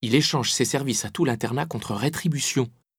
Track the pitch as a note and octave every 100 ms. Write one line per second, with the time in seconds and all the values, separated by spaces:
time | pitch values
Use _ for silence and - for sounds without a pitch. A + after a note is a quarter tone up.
0 | A#2 D3+ D3 D3+ A2+ - A#2+ C#3+ C3+ A2+
1 | G#2+ - D#3 A#2 A2+ B2 D#3 A#2+ - G#2
2 | C3 D#3 E3+ C#3+ - - B2 _ _